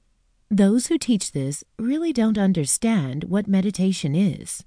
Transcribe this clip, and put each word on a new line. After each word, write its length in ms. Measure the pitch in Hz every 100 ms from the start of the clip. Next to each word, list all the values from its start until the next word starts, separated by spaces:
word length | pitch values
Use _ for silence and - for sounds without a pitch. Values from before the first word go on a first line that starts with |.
| _ _ _ _ -
Those 380 | 202 196 233 -
who 100 | 330
teach 340 | - 214 -
this 320 | 143 135 143 - -
really 340 | 226 294 339
don't 280 | 247 220 214
understand 840 | 196 175 139 - 226 226 135 135 -
what 220 | 190 202
meditation 680 | 190 190 190 190 180 156 151
is. 480 | 202 - - -